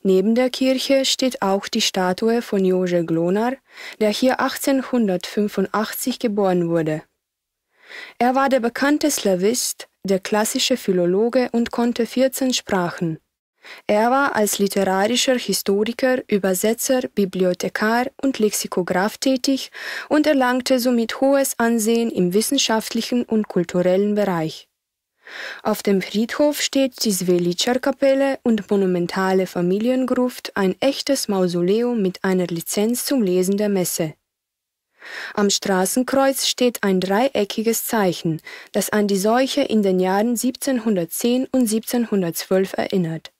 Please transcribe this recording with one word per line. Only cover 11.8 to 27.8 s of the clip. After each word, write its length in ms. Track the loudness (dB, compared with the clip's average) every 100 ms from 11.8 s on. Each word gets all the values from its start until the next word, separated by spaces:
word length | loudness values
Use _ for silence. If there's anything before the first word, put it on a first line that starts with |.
| -2 0 -2
vierzehn 480 | 0 0 0 -2 -2
Sprachen. 640 | -2 -2 -2 -2 -6 -6 _ _ _ _ -20 -14 0
Er 240 | 2 4
war 260 | 2 2 0
als 220 | 0 0
literarischer 800 | 0 0 0 2 2 0 2 0
Historiker, 920 | 0 -4 0 0 0 0 0 0 0
Übersetzer, 720 | 0 0 0 0 0 0 -2 0
Bibliothekar 960 | -2 -2 0 0 0 -4 -2 0 0 -2 -2
und 200 | -4 0
Lexikograph 800 | 0 0 -4 -4 -2 0 -2 0
tätig 500 | 0 0 0 -2 -4 -12 -10 -10 -2
und 160 | 2 4
erlangte 540 | 4 2 0 2 2
somit 420 | 2 0 0 0
hohes 380 | 2 4 2 0
Ansehen 500 | 0 2 2 2 0
im 240 | 0 2
wissenschaftlichen 920 | 2 0 0 0 0 -2 -6 -2 -2
und 240 | 0 -2 0
kulturellen 680 | -2 0 0 2 2 2 0
Bereich. 520 | 0 0 -4 -8 -20 _ _ _ _ _ -20 -16 -14 -6
Auf 220 | -2 -2
dem 180 | 2 0
Friedhof 580 | 0 -2 -2 2 0 2
steht 460 | -2 0 0 0 -2
die 60 |
Sveličar-Kapelle 1300 | -2 2 2 2 0 0 0